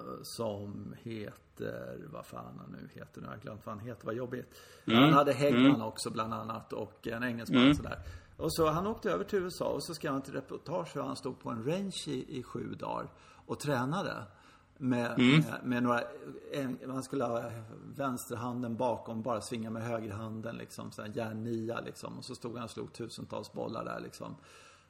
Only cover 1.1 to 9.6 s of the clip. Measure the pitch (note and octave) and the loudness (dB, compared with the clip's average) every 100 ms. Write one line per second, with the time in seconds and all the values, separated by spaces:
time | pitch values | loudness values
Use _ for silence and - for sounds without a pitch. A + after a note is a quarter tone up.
1.1 | A2+ G2+ - - - A1 A#1 B1 B1 - | -8 -8 -12 -20 -8 -6 -4 -8 -10 -10
2.1 | A#1+ - A#1+ A#1 C2 - - - - - | -12 -10 -12 -12 -12 -12 -12 -14 -14 -16
3.1 | - - A2 A#2+ A2 A#2+ G#2 A#2 A2+ A2+ | -14 -12 -10 -10 -10 -10 -8 -8 -8 -4
4.1 | A2+ B2 B2 - - - - - A2+ D3 | -4 -4 -6 -8 -16 -20 -10 4 10 12
5.1 | C#3+ C#3+ B2+ C#3+ A#2+ C3+ C#3 A2 - A#2+ | 10 8 6 6 10 10 8 2 -4 -4
6.1 | A2+ A2+ A2 A2 A2+ - A2+ G#2+ - A#2 | -2 -2 -2 -4 -6 -6 -6 -6 -8 -6
7.1 | A#2 B2 A#2 A2 C3 C3 D3 - - - | -2 -2 -2 2 8 10 8 2 -6 -8
8.1 | - - - D3+ E3 D#3 D#3 G3+ A3+ G3+ | -12 -16 -4 -2 4 4 4 0 0 0
9.1 | F3 G3 G3+ F3+ - | 0 2 0 0 -2